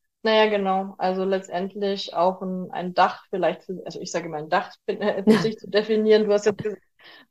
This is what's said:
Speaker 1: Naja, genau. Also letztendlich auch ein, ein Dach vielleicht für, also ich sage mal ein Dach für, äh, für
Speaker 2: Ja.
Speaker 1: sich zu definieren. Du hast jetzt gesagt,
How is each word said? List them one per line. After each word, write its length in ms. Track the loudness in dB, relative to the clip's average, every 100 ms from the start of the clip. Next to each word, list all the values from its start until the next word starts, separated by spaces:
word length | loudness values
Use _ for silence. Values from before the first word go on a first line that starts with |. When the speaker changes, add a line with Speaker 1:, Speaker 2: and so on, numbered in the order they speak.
| _ _
Speaker 1:
Naja, 260 | 2 4 4
genau. 460 | 2 0 0 -2 -4
Also 240 | -2 0 0
letztendlich 880 | -2 -4 -6 -6 -4 -4 -4 -6 0
auch 260 | 0 0
ein, 280 | -6 -8 -8
ein 220 | -8 -4
Dach 300 | 2 2 0 -8
vielleicht 340 | -2 -2 -2
für, 180 | -8 -12 -12
also 140 | -12
ich 100 | -8
sage 160 | -8 -6
mal 120 | -8
ein 60 | -2
Dach 240 | -2 -2 -8 -8
für, 80 | -4
äh, 240 | -2 2
für 80 | 4
Speaker 2:
Ja. 80 | 4
Speaker 1:
sich 180 | 2 -4
zu 100 | -2
definieren. 560 | 0 2 2 6 4 6
Du 80 |
hast 120 | 2 2
jetzt 160 | -2
gesagt, 200 | -4 -10 _ _ -20 -20 _